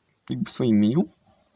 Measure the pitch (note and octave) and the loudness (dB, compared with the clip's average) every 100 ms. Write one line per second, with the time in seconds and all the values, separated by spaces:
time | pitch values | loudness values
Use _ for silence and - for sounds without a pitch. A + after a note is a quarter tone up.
0 | _ _ - B2+ G#2+ - B2+ G#2+ G#2 C#3 | _ _ -10 -8 -6 -2 0 2 2 0
1 | G#3+ _ _ _ _ | -2 _ _ _ _